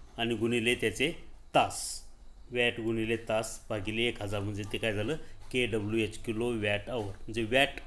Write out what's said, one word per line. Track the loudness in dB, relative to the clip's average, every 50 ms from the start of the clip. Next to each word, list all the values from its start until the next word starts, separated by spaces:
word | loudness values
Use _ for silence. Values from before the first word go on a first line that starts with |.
| -16 -12 -4 -2
आणि | 0 0 0
गुणिले | 2 2 2 2 4 4 4 2
त्याचे | 4 2 0 2 2 0 0 0 -4 -10 -14 -16 -16 -6 2 4
तास, | 4 4 4 2 -4 -6 -6 -6 -8 -10 -14 -16 -16 -18 -18 -18 -18 -12 -4
वॅट | 2 4 4 4 2 0
गुणिले | 0 0 0 2 2 2 0 0
तास | 0 0 0 0 0 -2 -6 -10 -6 -4
भागिले | -4 -2 -2 -2 0 2
एक | 2 0 0 -2
हजार | -4 -2 -2 -2
म्हणजे | -2 -2 -4 -4 -6 -4 -4
ते | -2
काय | 0 0 0
झालं, | 0 0 0 -2 -4 -4 -10 -12 -12 -10 -4
के | 0 2 2
डब्ल्यू | 2 2 0 0 2 2 2
एच, | 2 0 -2 -6 -4
किलो | -4 -2 0 0 0
वॅट | 0 0 2 2 0 0 -2 -2
आवर. | -4 -2 -2 -4
म्हणजे | -6 -8 -8 -6 -2 -2 0
वॅट | 4 6 6 6 6 2 -4 -8